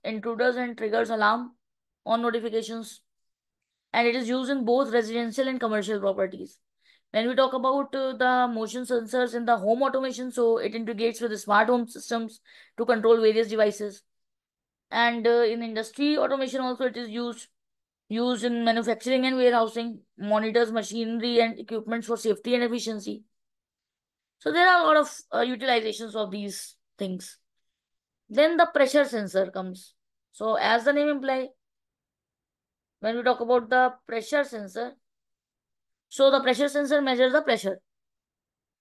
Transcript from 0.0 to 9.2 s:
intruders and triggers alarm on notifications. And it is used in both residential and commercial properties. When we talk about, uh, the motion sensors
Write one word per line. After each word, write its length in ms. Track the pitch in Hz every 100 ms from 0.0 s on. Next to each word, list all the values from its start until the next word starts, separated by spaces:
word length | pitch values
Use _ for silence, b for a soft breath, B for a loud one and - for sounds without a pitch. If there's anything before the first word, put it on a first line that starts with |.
intruders 520 | - 220 233 220 247 247
and 200 | 247 233
triggers 340 | 220 220 226
alarm 460 | 220 208 233 247 _ _ _ _ _ -
on 160 | 226
notifications. 760 | 240 226 220 220 214 226 220 - _ _ _ _ _ _ _ _ _
And 140 | 220 240
it 80 |
is 140 | 247 233
used 220 | 254 254
in 140 | 277
both 280 | 233 247 269
residential 560 | 233 220 233 233 226 262
and 100 | 254
commercial 400 | 233 214 196 208
properties. 600 | 196 196 190 - - _ _ _ b b b
When 180 | 214 233
we 80 | 254
talk 160 | 262
about, 420 | 262 262 277 277
uh, 200 | 269 262 226
the 320 | 254 254 247
motion 300 | 226 214 240
sensors 520 | 254 247 220 254